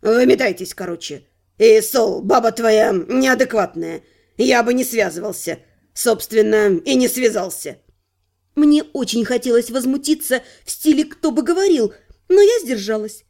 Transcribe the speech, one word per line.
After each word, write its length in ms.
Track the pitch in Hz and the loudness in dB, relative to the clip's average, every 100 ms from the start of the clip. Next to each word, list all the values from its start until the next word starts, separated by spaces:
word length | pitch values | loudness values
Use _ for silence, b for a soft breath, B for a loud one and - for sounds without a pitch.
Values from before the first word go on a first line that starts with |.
«Выметайтесь, 720 | 214 233 254 - 254 180 185 - | 2 2 4 2 0 -4 -12 -12
короче. 520 | 180 170 - 143 _ _ _ _ | -12 -10 -12 -16 _ _ _ _
И, 240 | 220 220 | 6 6
Сол, 400 | 208 269 226 - | 4 0 0 -2
баба 300 | 196 247 226 | 0 2 2
твоя 400 | 226 226 214 220 | 0 2 2 2
неадекватная. 1120 | 190 160 254 262 254 262 220 175 165 165 160 _ _ _ - | 0 -2 0 0 0 0 0 -4 -6 -10 -10 _ _ _ -4
Я 240 | 254 247 | 0 2
бы 120 | 240 | 2
не 100 | 247 | -2
связывался. 760 | 247 226 190 165 190 185 - 160 _ _ _ | -2 -2 -2 -4 -10 -10 -10 -10 _ _ _
Собственно, 840 | - 240 214 - 220 214 214 208 175 | -4 -2 -2 0 0 2 2 2 0
и 180 | - 262 | 0 0
не 120 | 247 | 0
связался». 720 | 254 247 214 185 - 156 - _ _ _ _ _ _ _ | 0 -2 -2 -8 -10 -14 -16 _ _ _ _ _ _ _
Мне 300 | - 294 294 | 0 2 2
очень 420 | 311 285 233 226 220 | 0 -6 -4 -4 -2
хотелось 460 | 240 254 240 240 | -4 0 0 0
возмутиться 720 | 247 247 269 277 302 - 247 b b | -4 -2 -4 -2 -4 -2 -4 b b
в 60 | b | b
стиле 360 | - 311 294 311 | -4 0 0 0
«кто 260 | - 320 | -4 -4
бы 100 | 240 | -2
говорил», 520 | 254 349 392 311 214 - _ _ _ | -2 0 2 2 0 -4 _ _ _
но 120 | 381 | 4
я 180 | 403 466 | 6 4
сдержалась. 640 | 294 240 196 220 214 - | -2 -6 -4 -6 -6 -14